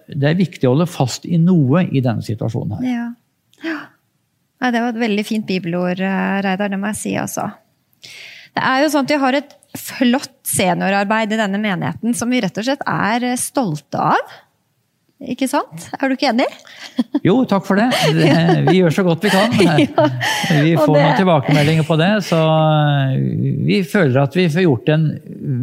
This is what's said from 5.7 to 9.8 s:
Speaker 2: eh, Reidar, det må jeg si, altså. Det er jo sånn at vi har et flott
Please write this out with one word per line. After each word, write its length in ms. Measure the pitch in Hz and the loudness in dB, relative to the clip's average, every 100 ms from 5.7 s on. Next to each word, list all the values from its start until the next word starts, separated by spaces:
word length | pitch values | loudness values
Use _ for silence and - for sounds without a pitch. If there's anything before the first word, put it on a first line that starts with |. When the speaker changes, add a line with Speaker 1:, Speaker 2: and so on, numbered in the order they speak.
| 175 180 180 | -4 -2 -2
Speaker 2:
eh, 400 | 190 190 190 196 | -2 -2 -2 -2
Reidar, 280 | 196 185 202 | -2 -2 -4
det 80 | 196 | -4
må 80 | 202 | -6
jeg 100 | 208 | -6
si, 140 | 202 190 | -6 -4
altså. 360 | - - 208 - _ _ _ _ - - - - - | -4 -6 -8 -10 _ _ _ _ -20 -20 -20 -20 -12
Det 80 | - | -4
er 200 | 226 262 | 0 2
jo 60 | 302 | 2
sånn 120 | 294 | 0
at 40 | 262 | 0
vi 100 | 294 | 0
har 160 | 269 | 0
et 200 | 269 285 _ _ | 0 -4 _ _
flott 540 | - | -16